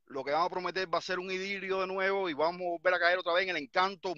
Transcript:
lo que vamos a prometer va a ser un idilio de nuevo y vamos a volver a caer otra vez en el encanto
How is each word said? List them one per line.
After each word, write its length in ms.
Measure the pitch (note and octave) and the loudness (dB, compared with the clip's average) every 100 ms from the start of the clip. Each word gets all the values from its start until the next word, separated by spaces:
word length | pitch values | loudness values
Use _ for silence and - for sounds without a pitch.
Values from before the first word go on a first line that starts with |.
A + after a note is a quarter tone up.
| - | -10
lo 180 | C#3 | -6
que 80 | C3+ | 0
vamos 160 | D3+ F3 | 0 0
a 40 | |
prometer 400 | F3+ F3+ F3 F#3 | 0 -4 -4 -2
va 60 | E3 | -2
a 20 | |
ser 180 | - F3+ | 0 -4
un 100 | F#3 | -4
idilio 500 | F#3 F#3+ G3 F#3+ F#3+ | -4 -4 -6 -2 -2
de 60 | F#3 | -2
nuevo 420 | F#3+ F#3+ G3 F#3 | 0 2 2 0
y 40 | |
vamos 280 | C#3 D#3+ F3+ | 0 0 0
a 80 | F3+ | -4
volver 240 | E3+ F3+ | -2 2
a 60 | F3+ | 4
caer 180 | F3 F#3 | 4 2
otra 160 | F3 | 2
vez 100 | F3 | 2
en 60 | F#3+ | 2
el 80 | E3 | -2
encanto 560 | C#3+ F#3 F#3+ G3 F#3+ | -2 2 2 0 -6